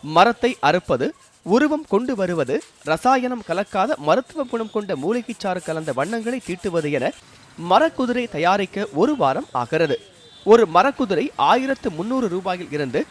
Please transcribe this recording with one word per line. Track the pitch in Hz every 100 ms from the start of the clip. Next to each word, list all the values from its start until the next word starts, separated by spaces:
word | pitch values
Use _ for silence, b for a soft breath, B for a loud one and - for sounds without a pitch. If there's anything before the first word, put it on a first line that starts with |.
மரத்தை | 147 160 208 233 233 226
அறுப்பது, | 143 175 - 135 147 - _ _
உருவம் | - 208 294 302 311
கொண்டு | 202 254
வருவது, | 240 185 170 127 233 - _
ரசாயனம் | - 160 247 262 247 247 202
கலக்காத | 170 202 202 214 311
மருத்துவ | 147 190 254 311
குணம் | 254 233 220
கொண்ட | 220 202 156
மூலிகைச்சாறு | 151 240 233 220 196 180
கலந்த | - 160 156
வண்ணங்களை | 127 156 233 220 254 -
தீட்டுவது | 180 202 170 151
என | 143 139 - - - - - 170
மரக்குதிரை | 196 320 320 247 247 240
தயாரிக்க | 151 170 202 190 196 202
ஒரு | 143 233 294
வாரம் | 143 143 294
ஆகிறது. | 127 120 160 160 143 - - - -
ஒரு | - 226 202
மரக்குதிரை | 175 262 277 240 170 143 -
ஆயிரத்து | 139 226 262 269 -
முன்னூறு | 156 202 262 226
ரூபாயில் | 180 190 180 170
இருந்து | 147 139 120 311